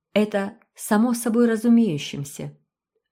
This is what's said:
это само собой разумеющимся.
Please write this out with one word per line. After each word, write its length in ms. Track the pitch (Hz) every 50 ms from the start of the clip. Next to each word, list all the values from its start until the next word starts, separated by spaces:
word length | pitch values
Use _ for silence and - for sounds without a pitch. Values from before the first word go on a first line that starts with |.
| _ _ _
это 400 | 202 214 208 208 202 196 202 - - _ _ _
само 400 | - - - 214 208 226 254 233
собой 320 | 233 - 240 214 240 240
разумеющимся. 1080 | 233 226 214 226 240 233 233 233 202 151 143 - - - 143 143 - - - 147 143 - _ _ _ _ _ _ _ _ _ _ _